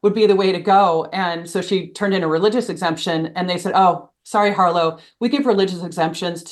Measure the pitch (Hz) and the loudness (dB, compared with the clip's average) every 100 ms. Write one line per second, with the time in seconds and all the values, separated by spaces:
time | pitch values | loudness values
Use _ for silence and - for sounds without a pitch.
0 | 208 208 208 196 190 180 170 196 196 165 | 0 4 4 4 2 0 2 4 4 2
1 | - 185 180 170 170 196 180 190 170 185 | -2 -4 -4 -4 -6 -6 -2 -2 -2 -6
2 | 202 190 165 160 202 240 233 185 180 160 | -2 0 0 2 2 0 -4 -4 -4 -4
3 | - 165 160 - 180 175 185 185 185 160 | -4 -4 -4 -6 -4 -4 -2 2 4 2
4 | - _ - 214 208 196 180 170 165 165 | -8 _ -4 0 0 2 2 2 0 -4
5 | _ _ 240 277 247 196 190 180 175 175 | _ _ -2 0 0 2 0 -2 -10 -2
6 | 160 165 175 170 - | -4 -2 -6 -8 -12